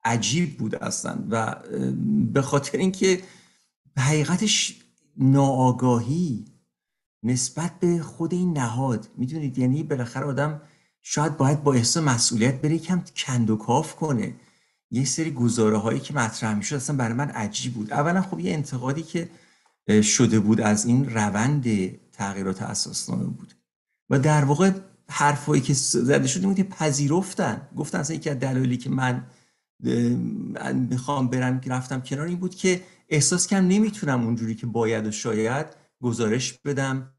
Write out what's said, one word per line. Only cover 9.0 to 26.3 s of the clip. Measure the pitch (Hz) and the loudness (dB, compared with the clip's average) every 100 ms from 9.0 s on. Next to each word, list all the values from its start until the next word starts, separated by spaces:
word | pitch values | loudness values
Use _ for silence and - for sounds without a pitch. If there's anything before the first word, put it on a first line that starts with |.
| - - | -6 -6
می‌دونید، | 127 160 143 131 | -6 -4 -4 0
یعنی | 127 143 | 0 0
بالاخره | 156 139 117 135 | -2 -4 -4 -6
آدم | 143 131 151 151 - _ _ _ | -4 -2 -2 -4 -14 _ _ _
شاید | - - 156 147 | -6 -2 -2 2
باید | 131 151 | 2 4
با | 143 | 4
احساس | 127 117 170 | 4 2 2
مسئولیت | 151 120 - 120 120 131 | 2 2 2 2 2 2
بره | 151 | 0
یکم | 160 - 180 - - | 0 0 -2 -2 -8
کند | - 123 110 | -2 0 2
و | 107 | 0
کاف | - 127 156 - | 2 0 0 -4
کنه. | 156 127 98 - _ _ _ _ _ | -2 -2 -2 -8 _ _ _ _ _
یه | 123 | -2
سری | 139 - 160 | -2 -2 -4
گزاره‌هایی | 131 120 104 107 107 110 135 | 0 0 4 2 2 0 -2
که | - | -4
مطرح | 143 113 - 110 104 | -2 -2 -2 -2 -2
می‌شد | 95 147 | -2 -6
اصلاً | 127 143 | -4 -2
برای | 117 | -2
من | 117 147 | -2 -4
عجیب | 127 104 - 127 | -4 -6 -4 -6
بود. | 120 104 | -6 -4
اولاً | - 151 185 | -2 0 0
خب | 185 165 | -2 -4
یه | 180 | -4
انتقادی | 160 139 127 127 147 | -4 -4 -4 -4 -4
که، | 160 175 170 - _ _ _ _ - | -4 -6 -8 -14 _ _ _ _ 4
اه، | 107 | 4
شده | 107 - 120 110 | 4 4 4 4
بود | 101 113 | 4 4
از | 107 107 120 | 4 2 4
این | 123 139 | 2 2
روند | 113 104 98 123 147 123 107 92 - _ | 0 0 0 2 2 2 0 0 -6 _
تغییرات | - 101 98 95 92 | -8 -6 -4 -4 -4
اساسنامه | - - - - - 60 | -6 -6 -6 -6 -6 -4
بود | - - - _ _ _ _ _ _ | -4 -8 -14 _ _ _ _ _ _
و | 139 | 2
در | 143 151 | 4 4
واقع | 139 147 190 190 - _ _ | 4 4 4 2 -8 _ _
حرفایی | - 147 143 - 147 | 0 0 0 0 0
که | 123 | 2
س-، | 135 - 120 | 0 0 0
زده | 120 143 | 2 2
شد | 131 | 2